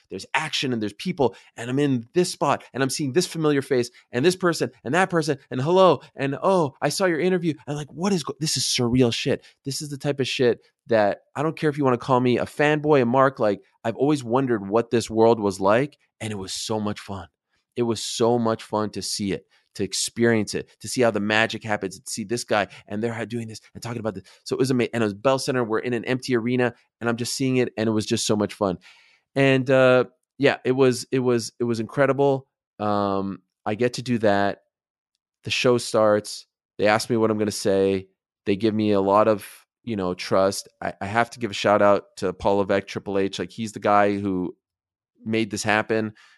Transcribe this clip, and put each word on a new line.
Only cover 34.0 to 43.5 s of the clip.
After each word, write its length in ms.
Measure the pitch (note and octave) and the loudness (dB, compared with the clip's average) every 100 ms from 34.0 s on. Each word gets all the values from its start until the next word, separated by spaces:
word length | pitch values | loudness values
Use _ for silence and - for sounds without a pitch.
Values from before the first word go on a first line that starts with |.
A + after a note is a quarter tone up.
do 160 | B2 A#2+ | -4 0
that. 440 | G#2+ G2+ G2+ - _ _ _ _ _ _ _ _ | 2 2 0 -2 _ _ _ _ _ _ _ _
The 60 | - | -6
show 280 | - C#3+ A#2+ | 0 2 2
starts. 680 | - A2+ G#2+ G#2 - - - _ _ - | 0 2 4 2 0 -14 -16 _ _ -2
They 80 | G2+ | 2
ask 220 | G#2+ - | 2 2
me 80 | A#2+ | 0
what 140 | A2 | 2
I'm 80 | G#2+ | 0
gonna 120 | G#2+ | -2
say. 580 | - G#2+ F#2+ G2 G2 F#2+ _ _ _ | -2 0 2 2 0 -4 _ _ _
They 120 | - G2 | -4 0
give 180 | A2 | 2
me 180 | G#2+ G#2+ | 2 2
a 80 | G2+ | 2
lot 280 | G2 G2+ G#2+ | 4 4 4
of, 200 | G#2 - - _ _ | 2 -2 -20 _ _
you 120 | - G#2+ | -8 -4
know, 180 | F#2 | -4
trust. 540 | F2+ - G2+ G2 G2 - _ | -4 -2 2 2 0 -12 _
I, 140 | F2+ - | -10 -8
I 60 | G2 | -4
have 240 | A2+ A#2 | -2 -2
to 80 | B2 | -4
give 120 | A2+ | -8
a 40 | |
shout 260 | G2 G#2+ G#2 | -2 2 6
out 360 | G2+ G2+ - - | 6 4 0 -6
to 160 | F#2+ | -6
Paul 260 | F2 A2 G2+ | -2 0 0
Levesque, 280 | G2 G2 G2 | 2 -2 -2
Triple 320 | A2+ G2+ G2 | -12 -4 -2
H. 200 | G2 - | -2 -4
Like, 120 | F2+ | -10